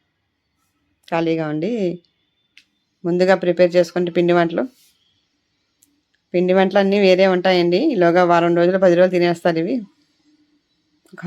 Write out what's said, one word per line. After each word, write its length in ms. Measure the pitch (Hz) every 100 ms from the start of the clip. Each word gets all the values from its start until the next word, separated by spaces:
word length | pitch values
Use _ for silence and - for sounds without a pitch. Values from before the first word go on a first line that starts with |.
| _ _ _ _ _ _ _ _ _ _ _
ఖాళీగా 340 | 170 165 165 156
ఉండి 180 | 156 180 240 180 175 _ _ _ _ _ _ _ _ _ _
ముందుగా 300 | 175 175 185 185
ప్రిపేర్ 280 | 180 175 180 175
చేసుకుంటే 340 | 175 180 175 175
పిండి 180 | 175 175
వంటలు, 240 | 165 170 262 - _ _ _ _ _ _ _ _ _ _ _ _ _ _ _
పిండి 200 | 180 180 190
వంటలు 220 | 190 202
అన్నీ 180 | 196 202
వేరే 220 | 190 185 190
ఉంటాయండి. 460 | 185 185 180 175 180 311
ఈలోగా 280 | 226 170 170 175
వారం 240 | 170 170 170
రోజులు, 180 | 175 190
పది 100 | 190 175
రోజులు 140 | 185
తినేస్తారు 460 | 180 175 170 180 165
ఇవి. 140 | 170 254 196 _ _ _ _ _ _ _ _ _ _ _ _
ఒక 80 | 175